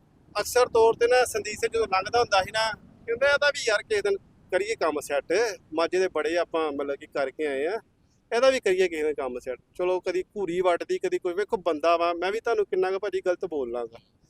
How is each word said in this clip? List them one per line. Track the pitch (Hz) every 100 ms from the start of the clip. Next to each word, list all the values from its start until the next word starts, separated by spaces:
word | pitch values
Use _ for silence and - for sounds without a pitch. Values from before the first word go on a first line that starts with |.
| _ _ _ 208
ਅਕਸਰ | 202 240 247
ਤੌਰ | 233 226
ਤੇ | 220 233
ਨਾ | 254
ਸੰਦੀਪ | 233 214 208
ਸਿੰਘ | 208 -
ਜਦੋਂ | 226 208
ਲੰਘਦਾ | 190 196 240
ਹੁੰਦਾ | 233 202
ਸੀ | 190
ਨਾ, | 220 220 208 - - -
ਕਹਿੰਦਾ, | 233 277
"ਇਹਦਾ | 285 285
ਵੀ | 277 226
ਯਾਰ | 214
ਕਿਸੇ | - 208
ਦਿਨ | 202 196 - _ _
ਕਰੀਏ | 185 202 226
ਕੰਮ | 165 151
ਸੈੱਟ, | - 143 - 180 233 180 _
ਮਾਝੇ | 156 165 185
ਦੇ | 185
ਬੜੇ | 156 151 170
ਆਪਾਂ | 160 165 156
ਮਤਲਬ | 143 143 143
ਕਿ | 151
ਕਰਕੇ | 151 135 - 151
ਆਏ | 135 156
ਆ, | 220 - _ _ _ _ 226
ਇਹਦਾ | 262
ਵੀ | 254
ਕਰੀਏ | 202 185 185
ਕਿਸੇ | 160
ਦਿਨ | 151
ਕੰਮ | 147 131 123
ਸੈੱਟ। | 127 123 _ -
ਚਲੋ, | 180 180
ਕਦੀ | 190 180
ਘੂਰੀ | 180 208 180 175
ਵੱਟਦੀ, | 180 170 190 185
ਕਦੀ | 185 180
ਕੋਈ।" | 180
ਵੇਖੋ, | 175 202 214
ਬੰਦਾ | 175 151 165 165
ਵਾ, | 170
ਮੈਂ | 170 180
ਵੀ | 220
ਤੁਹਾਨੂੰ | 233 220 196
ਕਿੰਨਾ | 185 185
ਕੁ | 190
ਭਾਜੀ | 208 185 185
ਗਲਤ | 175
ਬੋਲ | 180 151 123
ਲਾਂਗਾ। | 120 117 117 _ _